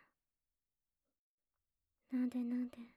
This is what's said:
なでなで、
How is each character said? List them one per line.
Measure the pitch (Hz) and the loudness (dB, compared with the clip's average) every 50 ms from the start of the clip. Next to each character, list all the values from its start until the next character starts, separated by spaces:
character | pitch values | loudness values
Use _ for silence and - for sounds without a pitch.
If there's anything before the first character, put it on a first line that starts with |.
| - _ _ _ _ _ _ _ _ _ _ _ _ _ _ _ _ _ _ _ _ _ _ _ _ _ _ _ _ _ _ _ _ _ _ _ _ _ _ _ _ _ | -20 _ _ _ _ _ _ _ _ _ _ _ _ _ _ _ _ _ _ _ _ _ _ _ _ _ _ _ _ _ _ _ _ _ _ _ _ _ _ _ _ _
な | 254 254 254 247 | 0 2 2 2
で | 247 254 240 | 2 0 0
な | 240 247 247 247 247 | 0 0 0 -2 -2
で、 | - 240 233 233 - | -6 -10 -14 -16 -18